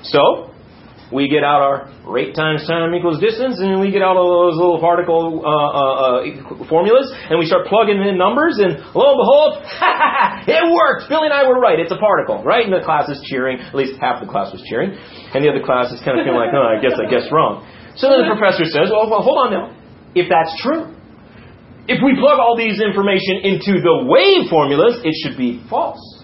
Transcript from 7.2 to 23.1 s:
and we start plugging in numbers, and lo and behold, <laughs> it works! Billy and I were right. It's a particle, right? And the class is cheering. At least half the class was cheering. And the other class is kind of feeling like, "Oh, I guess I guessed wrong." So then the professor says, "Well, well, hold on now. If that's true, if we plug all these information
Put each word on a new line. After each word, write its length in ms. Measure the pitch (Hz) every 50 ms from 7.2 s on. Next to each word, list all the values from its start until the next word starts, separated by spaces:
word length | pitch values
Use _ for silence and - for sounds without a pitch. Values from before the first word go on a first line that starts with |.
| - -
and 80 | 160
we 80 | 170 165
start 200 | 160 190 190 -
plugging 320 | - 202 220 226 208 208
in 200 | 196 196 202 196
numbers, 440 | 180 180 202 233 277 311 339 269 208
and 160 | 202 180 156 - - - -
lo 200 | 180 247 285 269
and 40 |
behold, 340 | 247 214 214 277 294 311 302 -
<laughs> 880 | - - - - - 349 - - - 302 - 269 269 - - - - -
it 200 | - - 320 339 330
works! 400 | 339 339 320 277 240 - - -
Billy 200 | 277 320 311 302
and 40 | 285
I 160 | 285 277 262
were 80 | 247
right. 220 | 254 247 214 170 156
It's 120 | 165 -
a 100 | 185 -
particle, 420 | 214 208 190 156 135 - 107 101 104
right? 220 | 139 202 247 233
And 80 | 202 185
the 120 | 170 -
class 240 | - 156 147 135 151
is 120 | 139 135 -
cheering. 340 | - 139 127 127 131 127 123
At 140 | - - -
least 240 | 139 135 131 - -
half 220 | 123 127 120 -
the 80 | 104 95
class 240 | - 101 98 - 95
was 80 | 90 - -
cheering. 240 | 104 120 165 196 - - - - - - - - -
And 80 | 135
the 80 | 147 147
other 160 | 139 139 -
class 240 | - 127 123 123 120
is 120 | 117 113 -
kind 140 | 147 131 113
of 60 | -
feeling 140 | 131 123 120
like, 140 | 117 113 -
"Oh, 120 | 139 127
I 120 | 117 110 107
guess 120 | 120 - -
I 160 | 127 113 107
guessed 240 | 123 123 120 - 147
wrong." 320 | 160 151 113 98 - - - - - - - -
So 120 | - 254 269
then 160 | 269 254 -
the 40 | -
professor 360 | 214 214 214 190 180 180 170
says, 280 | 160 - 147 170 196 214
"Well, 160 | 214 220 214
well, 120 | 220 208
hold 160 | 175 247 311
on 120 | 311 254 233
now. 140 | 196 175 - - - - - - - - - - -
If 160 | 180 165 170
that's 320 | 180 165 160 - - -
true, 320 | - 247 311 330 - - - - - - - - - - - - - - - - - - - - - -
if 80 | 247 - 233
we 80 | 277 254 190
plug 160 | 247 285 294
all 200 | 262 240 233 233
these 240 | 233 226 220 202 196
information 680 | 220 208 185 196 196 202